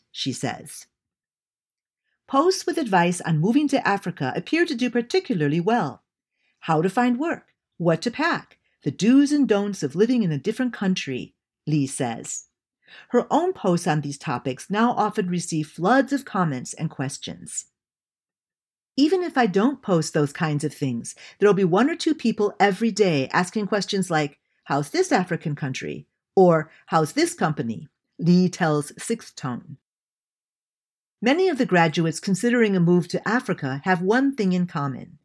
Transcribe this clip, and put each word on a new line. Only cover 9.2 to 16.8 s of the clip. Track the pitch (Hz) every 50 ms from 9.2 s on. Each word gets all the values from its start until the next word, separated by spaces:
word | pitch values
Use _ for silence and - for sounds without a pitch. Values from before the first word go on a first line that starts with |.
| 285 277 294
and | 294 262
don'ts | 214 208 202 202 208 196 - 160
of | 127 139
living | 170 220 233 262 240 208
in | 170
a | 151
different | 135 - 202 226 - 254 240
country, | 226 - 202 185 185 - - 135 127 113 - - _ _ _ _ _ _ _
Li | 147 156 151 135
says. | 127 - - 135 117 113 - - - - - - _ _ _ _ _ _ _ _ _ - - - _
Her | - 240 - -
own | - 294 349 370
posts | 370 - - 190 175 170 -
on | 175 151 151
these | 143 143 143
topics | - - 160 123 120 - 135 127 - - -
now | 190 214 233 247
often | - - 214 208 - 220 190
receive | 180 175 175 - - 170 156 151
floods | - - - 170 202 254 269 269 269 285
of | 269 -
comments | - - 196 175 156 131 123 - - -
and | -